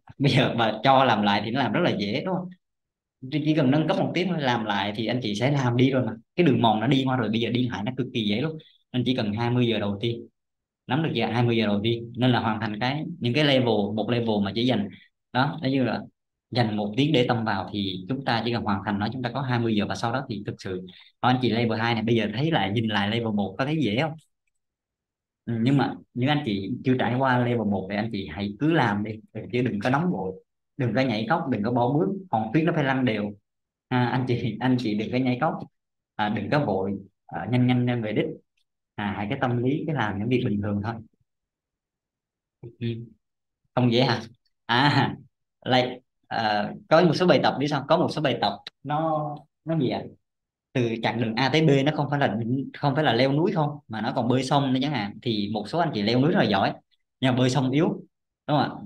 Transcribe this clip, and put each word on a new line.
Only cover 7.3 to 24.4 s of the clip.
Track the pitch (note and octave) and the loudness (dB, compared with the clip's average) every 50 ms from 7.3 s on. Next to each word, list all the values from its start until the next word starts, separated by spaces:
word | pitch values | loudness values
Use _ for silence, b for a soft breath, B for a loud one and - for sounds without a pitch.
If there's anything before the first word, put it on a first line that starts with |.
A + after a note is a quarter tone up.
| A2 A#2 | 0 -2
giờ | A#2 A2 | -2 0
đi | A#2+ A#2+ B2+ A#2+ | 0 0 0 0
lại | - - G#2 | -2 -4 -6
nó | B2+ B2+ - | -6 -4 -6
cực | B2 - - | -6 -4 -4
kỳ | A#2+ A2 G2+ | -4 -2 0
dễ | G#2 A2+ | 0 0
luôn. | C#3 D#3 D#3 D#3 B B B B B _ - | -2 -4 -6 -8 B B B B B _ -4
Nên | B2 A#2+ | -2 0
chỉ | B2+ B2+ | 0 0
cần | B2+ A2 G#2 G#2 | 0 0 -2 -2
hai | A2+ A#2 A#2+ | -2 -2 0
mươi | B2 B2 B2 A#2 | 2 2 2 2
giờ | G#2+ G#2 | 2 0
đầu | G2+ G2+ G2+ G2 | 0 -2 -4 -2
tiên. | A#2 A#2 A2+ - - - _ _ _ _ _ _ _ _ _ _ _ - | -2 -4 -4 -4 -10 -16 _ _ _ _ _ _ _ _ _ _ _ -4
Nắm | B2 D3+ E3 | -2 0 0
được | C3+ - | 0 0
chưa? | A#2 A2 | -2 -2
Hai | A2 A2+ B2 B2 | 0 0 2 2
mươi | A#2+ A#2 A2+ | 2 2 2
giờ | A2 | 2
đầu | G#2 G2+ G2+ G2 | 2 0 0 0
tiên. | A#2 A#2 A#2 - - - - | 0 -2 -2 -6 -10 -6 0
Nên | B2 C3 | 2 2
là | B2 A2 | 2 2
hoàn | A2 A2+ G#2+ G#2 | 2 0 -2 -2
thành | A2+ G#2+ G#2+ G#2 | -4 -4 -4 -2
cái, | A#2 B2+ C#3+ D3+ D#3 - - - | -4 -2 -2 -4 -6 -8 -8 -4
những | A#2+ A#2+ A#2+ | -2 -2 0
cái | D3 D3+ | 2 4
level, | C#3+ C3+ C3 B2 A#2+ A2 G#2 G2+ G2 G#2+ | 4 4 4 4 2 2 2 0 -2 -2
một | A2 G#2 G#2 | -2 -2 0
level | A#2+ A#2+ A2+ A2+ G#2+ G2+ G2+ | 0 0 0 0 0 0 0
mà | G2 F#2+ | -2 -2
chỉ | A2+ B2 | 0 0
dành, | B2+ A#2 G#2 G2+ F2+ B B B B _ _ _ _ - | 2 2 0 0 -4 B B B B _ _ _ _ -2
đó, | B2 C3 - E3 - | 0 0 0 -2 -4
nói | - C#3+ | -2 0
như | C3+ C3+ B2+ | 0 2 0
là | A#2 G2+ - - - _ _ _ _ _ _ _ - | 0 -2 -4 -8 -12 _ _ _ _ _ _ _ -6
dành | A2+ B2 A#2 A2 G#2+ G#2 | -2 0 0 0 0 -2
một | G#2 G#2 G#2+ B2 | -2 -2 0 0
tiếng | C#3+ D#3 D3 | 2 2 4
để | B2 B2 - | 2 2 2
tâm | A#2 A2+ A2 | 0 -2 0
vào | A2 G#2 F#2+ F2+ - - | -2 -2 -4 -4 -6 -4
thì | G2+ G2+ F#2+ F#2 F#2 F#2+ - | -4 -4 -4 -4 -8 -6 -6
chúng | C3 C#3 - | -8 -6 -2
ta | - A#2+ A2+ A2 | -2 -2 -2 0
chỉ | A#2+ A#2+ | -2 -4
cần | A2 G2 | -4 -2
hoàn | G#2+ G2 F#2+ - | -2 -2 -2 -2
thành | A2 G2+ G2+ | -4 -2 -2
nó, | G#2 A2+ A#2+ | -2 -4 -4
chúng | B2+ B2+ | -4 -6
ta | A#2+ A#2+ | -6 -4
có | C3 | -4
hai | C#3 B2+ B2 A#2 | -4 -2 -2 0
mươi | A#2 A2+ A2 | 0 0 0
giờ | G2+ G2 F#2 | 0 -2 -2
và | G2 | -4
sau | G2+ B2 A#2 A#2+ | -4 -4 -4 -4
đó | C3 C#3 - | -4 -6 -6
thì | A2 G2 G2+ | -8 -10 -8
thực | - - - | -10 -10 -10
sự, | - G2+ F#2 F#2 F#2 F#2 B B B B B - | -8 -8 -8 -8 -10 -12 B B B B B -2
thôi | - B2 B2+ | 2 2 2
anh | B2+ | 4
chị | B2 A2+ | 2 0
level | A2 A#2 A#2+ G#2+ A2 G#2+ | 0 2 0 0 0 0
hai | A2+ A#2 A#2+ | 0 -2 -2
này, | A2 A2 | 0 0
bây | A#2 A#2+ | 0 2
giờ | A2+ G#2+ G2+ G#2 | 2 0 -2 -2
thấy | - D3 E3 | -2 -2 0
lại, | E3 A2+ G2 G2 | 0 0 0 0
nhìn | G2+ A#2+ A2+ A2 | -2 -2 -2 0
lại | G#2+ G2+ G2+ G#2 | 0 0 0 0
level | A2+ A#2+ A2+ A2+ G#2 | -2 -2 -2 -2 -2
một | G2+ G2 F#2+ - - | -2 -2 -2 -2 -4
có | C3+ | -4
thấy | C#3 D#3 D#3+ C3+ | -2 -2 -2 -2
dễ | G#2 G#2 B2 | 0 0 0
không? | D#3+ D#3 D#3 - _ _ _ _ | -2 -2 -4 -10 _ _ _ _